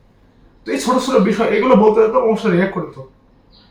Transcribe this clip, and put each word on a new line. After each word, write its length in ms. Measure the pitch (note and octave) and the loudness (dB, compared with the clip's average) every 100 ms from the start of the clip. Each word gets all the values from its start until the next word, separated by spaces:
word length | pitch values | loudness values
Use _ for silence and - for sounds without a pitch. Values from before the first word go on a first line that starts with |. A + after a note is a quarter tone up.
| _ _ _ _ _ _ | _ _ _ _ _ _
তো 80 | - | -8
এই 80 | C4+ | -6
ছোট 180 | A#3 B3+ | -2 -2
ছোট 180 | C4 B3 | 0 0
বিষয় 300 | G3+ A3 G#3+ | 0 0 0
এগুলো 300 | G3+ B3+ G#3 | 0 2 4
বলতে 240 | G#3+ G#3+ | 4 4
যেত, 140 | A3 | 2
ওর 220 | B3+ A3+ G#3 | 0 0 -2
সাথে 140 | G#3 | 0
রিয়াক্ট 240 | F3 G3 | 0 -2
করতো। 340 | F#3 D3+ C3+ C3+ _ _ _ _ _ _ | -4 -10 -14 -20 _ _ _ _ _ _